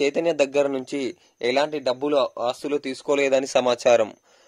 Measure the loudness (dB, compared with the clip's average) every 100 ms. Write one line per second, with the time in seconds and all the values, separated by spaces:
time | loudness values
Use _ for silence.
0 | -2 0 0 2 2 2 0 -2 -6 -6
1 | -6 -8 _ -6 -2 0 0 -2 -4 -2
2 | 0 0 0 -2 -4 -4 -4 -4 -4 -6
3 | -2 0 2 2 2 0 2 2 4 4
4 | 4 -6 _ _